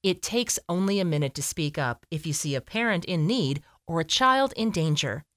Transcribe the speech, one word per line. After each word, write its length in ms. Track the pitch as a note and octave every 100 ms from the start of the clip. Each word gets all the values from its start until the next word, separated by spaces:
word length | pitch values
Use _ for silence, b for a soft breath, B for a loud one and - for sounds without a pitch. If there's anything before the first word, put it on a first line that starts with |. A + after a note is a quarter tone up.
It 200 | G3 F3+
takes 380 | - A#3 A#3+ - -
only 320 | F3 G3 G3+
a 20 |
minute 300 | F3+ D3+ C#3+
to 100 | D3
speak 340 | C#3+ - D3+ D3+
up 280 | C3 A#2 _
if 160 | D#3 D#3+
you 60 |
see 240 | C#3+ D#3 C3+
a 60 |
parent 420 | - A3 A#3 F3+
in 240 | - E3+ D#3
need 340 | B3+ C#3+ C#3+ b b -
or 140 | E3
a 60 | D#3+
child 480 | - C4 C4 C4+ -
in 160 | A3
danger. 540 | F3 D#3+ D3 C#3 A2 -